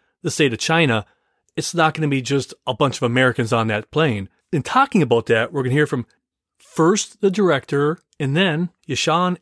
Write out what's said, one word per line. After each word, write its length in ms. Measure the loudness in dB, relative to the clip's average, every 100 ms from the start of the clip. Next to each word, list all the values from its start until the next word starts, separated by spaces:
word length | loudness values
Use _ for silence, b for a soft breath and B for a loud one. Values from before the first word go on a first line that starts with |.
| _ _
let's 140 | -6 0
say, 120 | 0
to 80 | 0
China, 500 | -2 2 2 0 -4 _ _ _ _ -10
it's 180 | -4
not 200 | 0 0
gonna 140 | 0 -2
be 140 | -2
just 320 | -2 -2 -4 -8 -8
a 80 |
bunch 240 | 0 -2 0
of 40 |
Americans 500 | 0 2 2 2 0
on 140 | 0 0
that 220 | -2 -4
plane. 380 | -2 0 -2 -8 _ _
In 100 | -4
talking 380 | 0 0 2 2
about 240 | 2 2 2
that, 240 | 0 0
we're 120 | -4
gonna 120 | 0
hear 120 | 0 0
from 180 | -2 -8 _ _ _ _ _
first 640 | -8 2 2 2 -4 -2
the 80 | -2
director 680 | 2 2 0 -2 -2 -2 -4 _ -6
and 160 | -2 0
then 320 | 0 0 -4 -8 -8
Yashan 520 | -2 0 0 0 -2